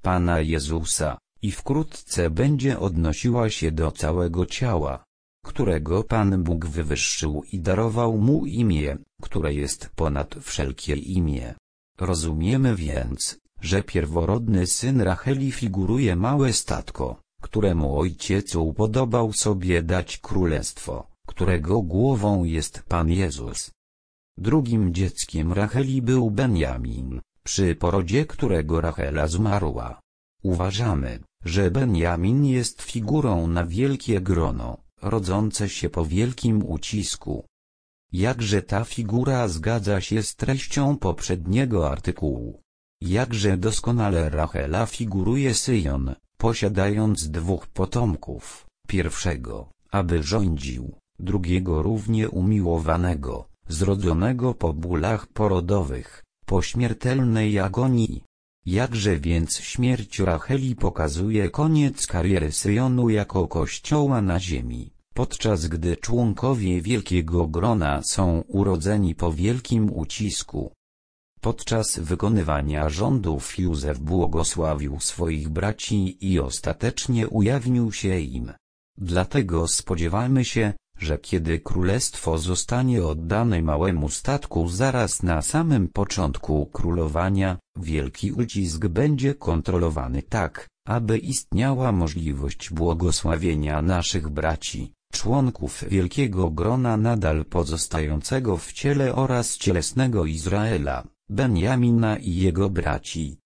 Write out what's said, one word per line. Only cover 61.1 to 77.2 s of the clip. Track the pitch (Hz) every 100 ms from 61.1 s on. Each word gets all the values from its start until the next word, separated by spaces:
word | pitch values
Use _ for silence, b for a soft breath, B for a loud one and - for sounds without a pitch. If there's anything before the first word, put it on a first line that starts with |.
| 78 101 110 95
koniec | - 156 156 143 - -
kariery | 90 85 95 76
Syjonu | 73 98 104 131 123 120
jako | 107 101 95 82
kościoła | 82 73 - - 151 143 127
na | 98 87
ziemi, | 90 71 60 60 - - _
podczas | - 127 - 113 98 80
gdy | 80 85 85
członkowie | - 117 120 95 123 131 95 90
wielkiego | 85 117 - 90 80 87 80
grona | 80 104 110 73 71
są | - - 92 85 -
urodzeni | 98 98 90 85 107 92 78
po | 85
wielkim | 78 98 123 120 117 107
ucisku. | - 78 - 107 - - - - _ _ _ _ _ _ -
Podczas | 113 117 - 117 107 -
wykonywania | 78 90 101 110 78 73 71 76 76
rządów | 73 117 135 90 73 - -
Józef | 90 76 69 67
błogosławił | 76 90 80 80 80 - 80 73 73 71
swoich | - - 82 80 76
braci | 78 98 107 - 104 92 - 98
i | 90
ostatecznie | 67 - - - 117 - - 120